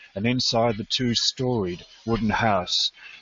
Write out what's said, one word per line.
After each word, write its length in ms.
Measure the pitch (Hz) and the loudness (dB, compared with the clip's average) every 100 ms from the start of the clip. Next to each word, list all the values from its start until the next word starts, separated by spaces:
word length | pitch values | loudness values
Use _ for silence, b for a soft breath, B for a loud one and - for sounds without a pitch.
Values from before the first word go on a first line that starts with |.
| B | B
and 120 | - 113 | -2 0
inside 500 | 127 - 117 117 107 | 0 0 2 2 0
the 80 | |
two-storied 960 | 110 - 127 113 - - 127 123 92 87 - - | -4 -2 0 0 0 -2 0 0 -2 -4 -12 -10
wooden 240 | 110 113 107 | -2 0 0
house 640 | - 113 101 - - - B B B | 2 2 2 0 0 -2 B B B